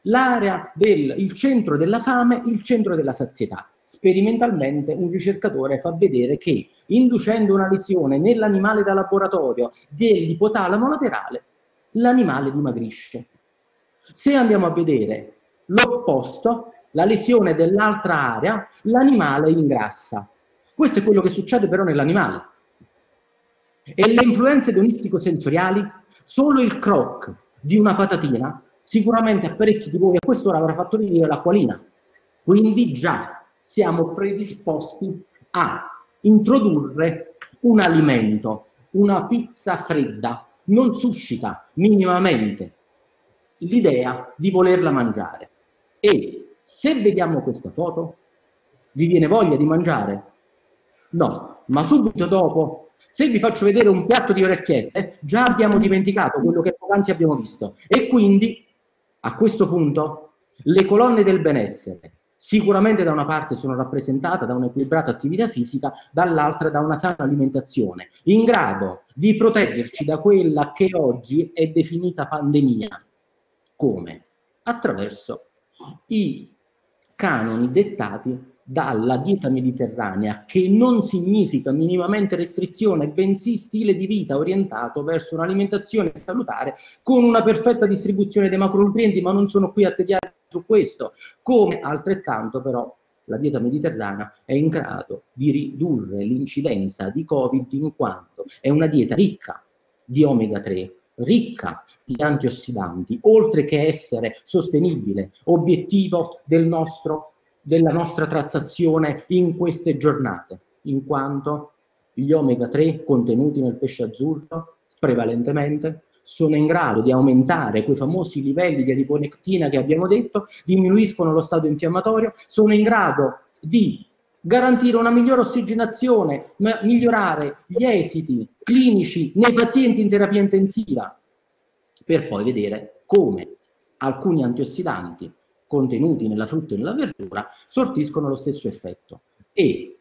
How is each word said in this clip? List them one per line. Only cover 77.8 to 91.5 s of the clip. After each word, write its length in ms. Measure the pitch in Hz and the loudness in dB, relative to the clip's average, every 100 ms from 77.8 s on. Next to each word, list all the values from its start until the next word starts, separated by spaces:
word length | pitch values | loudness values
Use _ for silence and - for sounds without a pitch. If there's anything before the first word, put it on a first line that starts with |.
| 139 - 104 101 127 123 - _ | 0 -4 -8 -8 -8 -10 -14 _
dalla 540 | - 135 135 110 117 127 | -8 -6 -2 -2 -2 -2
dieta 320 | 156 190 139 | -2 -2 0
mediterranea, 960 | 131 127 123 - 117 104 98 107 - - | -2 -2 -4 -6 -6 -6 -4 -6 -6 -4
che 240 | 185 185 | -2 2
non 320 | 208 254 233 | 4 4 2
significa 720 | 196 185 175 214 180 131 135 | 0 -4 0 2 2 -2 -2
minimamente 640 | 143 165 180 175 208 202 175 | -2 0 0 -2 -2 -2 -4
restrizione, 720 | 170 - 180 - 220 165 147 | -6 -6 -8 -2 0 0 -2
bensì 500 | 165 190 196 240 220 | 0 0 0 -2 -6
stile 400 | - 214 214 175 | -6 -4 0 0
di 80 | 190 | 0
vita 320 | 208 143 139 | -4 -2 -2
orientato 640 | 165 190 190 110 120 147 | -2 -2 -2 -4 -8 -6
verso 320 | 147 165 - 160 | -4 -4 -6 -6
un'alimentazione 760 | 170 196 196 202 202 220 170 | -4 -2 -2 -4 -4 -4 -4
salutare 640 | - - 226 277 107 135 - - _ | -6 -8 -8 -6 -6 -8 -10 -20 _
con 220 | - 254 | 0 4
una 180 | 240 226 | 6 4
perfetta 440 | 214 - 247 233 208 | 2 2 2 2 0
distribuzione 640 | 196 - 196 196 208 196 | 0 -2 -2 0 0 0
dei 120 | 190 | 2
macronutrienti, 640 | 196 196 202 220 220 185 | 0 2 2 2 2 2
ma 100 | 180 | 0
non 180 | 196 202 | 0 2
sono 240 | 202 185 | 0 0
qui 120 | 208 190 | 2 0
a 60 | |
tediare 440 | - 180 190 - - _ | 0 -2 -2 -4 -14 _
su 160 | 175 - | -12 0
questo. 480 | 220 156 - 117 - - _ | 2 2 -4 -12 -12 -20 _
Come 380 | - | 0